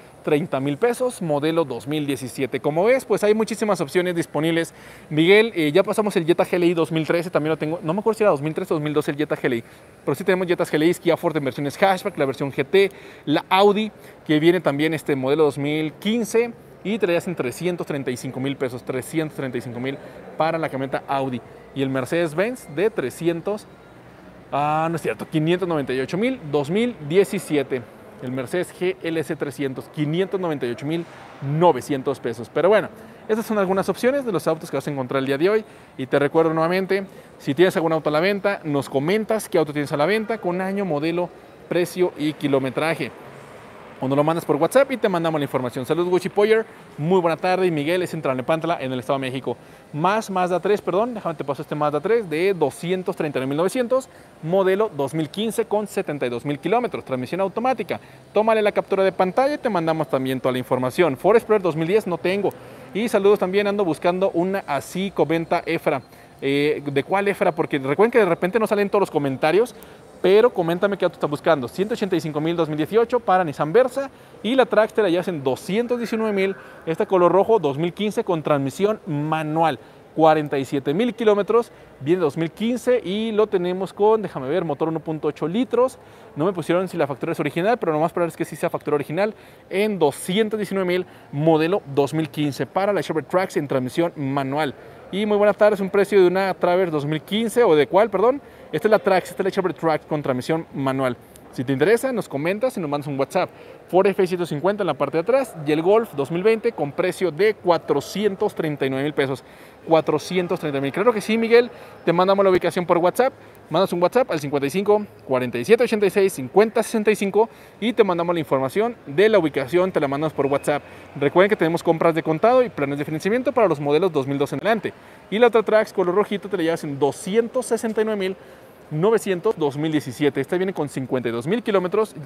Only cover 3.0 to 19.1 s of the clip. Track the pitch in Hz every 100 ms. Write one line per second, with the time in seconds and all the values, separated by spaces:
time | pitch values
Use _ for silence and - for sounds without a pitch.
3 | - 190 208 220 214 220 214 175 147 185
4 | 180 170 - 147 160 165 160 - - -
5 | - 151 170 208 226 170 151 170 196 208
6 | 208 185 160 170 180 180 175 170 156 160
7 | 156 170 170 160 151 156 151 175 156 190
8 | 220 214 208 147 151 156 190 165 151 147
9 | 170 143 151 156 147 117 - - - -
10 | - 143 196 185 185 175 170 151 165 170
11 | 170 156 170 147 131 135 143 - 196 185
12 | 202 160 135 123 143 135 139 190 196 -
13 | - - - 156 - 185 208 202 220 -
14 | - - - 151 165 180 151 139 160 156
15 | - 135 131 156 147 143 143 151 156 -
16 | 196 240 202 220 240 - - - 185 220
17 | 185 170 185 170 127 - 170 175 175 147
18 | 135 123 135 123 135 135 131 120 - 127
19 | -